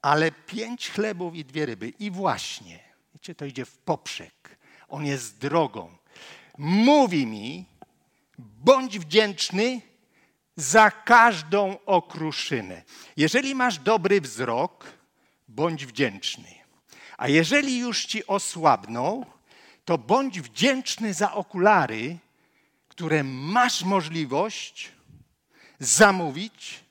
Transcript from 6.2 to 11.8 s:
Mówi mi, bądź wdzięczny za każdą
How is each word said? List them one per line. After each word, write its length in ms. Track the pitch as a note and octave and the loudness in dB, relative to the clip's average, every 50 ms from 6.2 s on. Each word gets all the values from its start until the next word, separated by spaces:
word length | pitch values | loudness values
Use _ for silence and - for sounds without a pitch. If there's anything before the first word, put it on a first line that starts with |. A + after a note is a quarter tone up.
| - - - - _ _ _ | -20 -20 -20 -20 _ _ _
Mówi 680 | - C#3 D#3 F#3 G#3 A3+ C4+ D4 D4 C4+ G#3 F3 D3+ C3 | -8 -2 2 4 4 6 6 8 6 6 4 2 0 -2
mi, 400 | A2 A2 G#2 G#2 B2 D#3 F3+ F#3 _ _ _ - _ _ _ _ _ _ _ _ _ _ | -2 -4 -8 -10 -10 -12 -12 -16 _ _ _ -20 _ _ _ _ _ _ _ _ _ _
bądź 640 | - B2 G#2 G#2 A2 C3+ G#3 C#4 C4+ C4 B3 G3 G#3 | -20 -20 -20 -20 2 6 6 6 6 4 -4 -8 -10
wdzięczny 840 | E3 D3 D#3+ G#3+ A3 G3+ F#3+ - - - F#3 F#3+ A3+ B3+ B3+ A#3 - _ _ _ _ _ _ _ _ _ _ _ _ _ _ | -8 2 2 4 4 4 -2 -6 -6 -2 0 0 0 0 -2 -6 -10 _ _ _ _ _ _ _ _ _ _ _ _ _ _
za 360 | - C#3+ - - A3 G#3+ G3+ | -10 -6 4 6 8 8 8
każdą 840 | - - - - A#3 A#3 A3+ A#3+ G3+ D#3+ D#3 D#3 G3 G3+ G3+ F#3+ G3 - | 4 -2 4 6 8 8 8 8 4 0 -4 -2 0 0 0 0 -4 -8